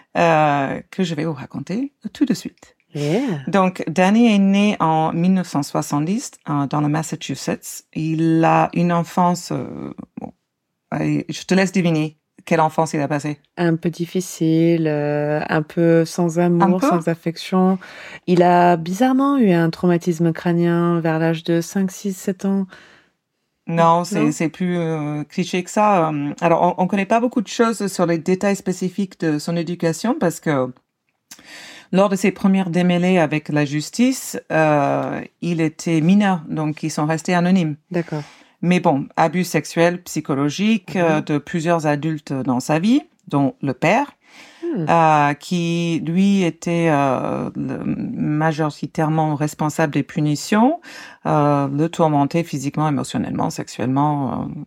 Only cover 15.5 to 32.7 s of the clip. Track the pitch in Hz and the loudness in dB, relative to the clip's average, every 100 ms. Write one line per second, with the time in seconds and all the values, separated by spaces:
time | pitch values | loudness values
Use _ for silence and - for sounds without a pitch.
15.5 | 160 156 170 170 165 165 - 175 165 175 | -2 -2 0 4 4 2 -2 -2 0 2
16.5 | 175 185 185 269 175 165 165 165 165 - | 4 4 4 2 2 0 -4 -4 -8 -2
17.5 | 185 185 190 - - - - - 175 175 | 2 2 0 -6 -20 -18 -8 2 4 6
18.5 | 175 175 170 165 190 254 262 277 277 208 | 6 6 4 0 -2 0 2 2 2 4
19.5 | 170 165 - 180 170 180 165 170 160 180 | 4 2 0 2 2 0 0 0 0 -2
20.5 | 170 170 170 170 170 165 160 165 160 170 | 0 2 2 2 0 0 0 0 -2 0
21.5 | 170 165 202 190 - 202 185 - 190 196 | -2 -2 -4 -4 -4 -8 -6 -6 -4 -2
22.5 | 196 185 - - _ _ _ _ _ _ | -2 -4 -10 -20 _ _ _ _ _ _
23.5 | _ - 165 165 170 170 202 151 151 160 | _ -4 2 4 4 0 0 0 0 -4
24.5 | - 180 175 165 156 147 151 143 - 180 | -2 -2 -2 -2 -4 -4 -6 -6 -6 -4
25.5 | 185 180 214 208 190 160 147 143 - 170 | -4 -2 0 4 4 2 -2 -4 0 2
26.5 | 165 175 175 180 202 196 226 240 247 196 | 4 2 0 0 0 0 0 0 -2 -4
27.5 | - 226 220 196 - 170 170 165 185 202 | 0 0 0 -4 0 0 0 0 0 0
28.5 | 190 - 185 185 196 190 - 165 151 170 | -2 -4 -4 -4 -4 -6 -4 -2 -2 -2
29.5 | 170 165 170 165 160 220 294 175 160 160 | -4 -4 -2 -2 -2 -2 0 -2 -2 -2
30.5 | 139 127 - _ _ _ _ - - - | -2 -2 -6 _ _ _ _ -20 -20 -20
31.5 | - - - - 185 202 190 202 - 196 | -20 -20 -20 -2 2 2 2 0 2 2
32.5 | 190 185 | 2 0